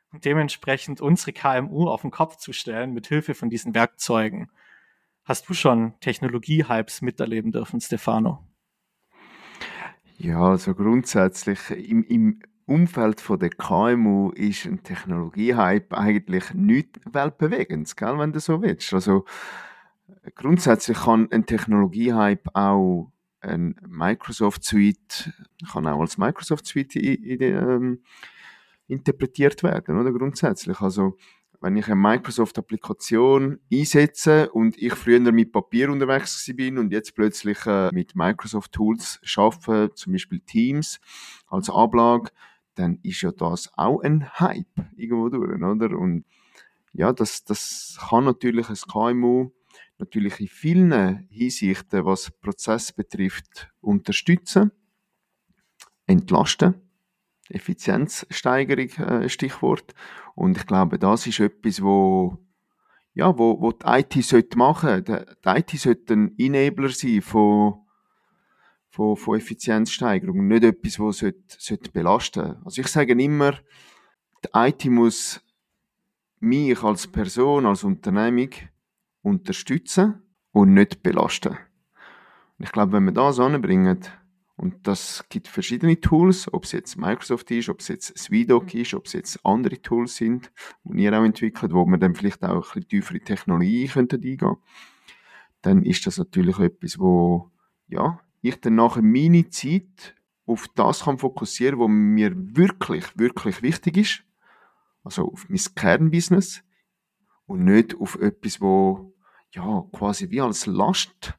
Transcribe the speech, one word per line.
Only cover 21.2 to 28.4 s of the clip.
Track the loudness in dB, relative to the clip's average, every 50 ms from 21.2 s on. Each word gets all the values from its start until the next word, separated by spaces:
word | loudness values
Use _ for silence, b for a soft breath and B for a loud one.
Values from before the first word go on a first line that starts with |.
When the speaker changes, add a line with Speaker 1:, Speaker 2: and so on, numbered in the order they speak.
| 4 2
Speaker 2:
ein | 2 0 0 0
Technologie-Hype | -2 -4 0 2 2 2 2 2 0 -2 -2 0 2 2 2 2 0 0 -4 -6 -2
auch | 0 2 2 2 2 2 2 0 -2 -4 -8 _ _ _ _ _ _
ein | -10 -8 -4 -4 -4 -4 -6 -8 -14 -16
Microsoft | -8 -4 -2 -2 -2 -4 -6 -12 -4 -2 -2 -2 -2 -4 -6
Suite, | 0 2 4 4 4 2 0 _ _ -14 -12 -12 -14 -16 -18 -20 -20 _ _ -18 -12
kann | -8 -6 -4 -2
auch | -2 -2
als | -4 -4 -2 -2
Microsoft | -2 -2 -4 -6 -6 -6 -6 -6 -6 -6
Suite | -6 -6 -6 -4 -4
i-, | -4 -2 -2 -2
i-, | -4 -4 -8 -4 -2 0
ähm, | 0 0 0 0 0 0 0 -2 -4 -6 -8 B B B B B B B B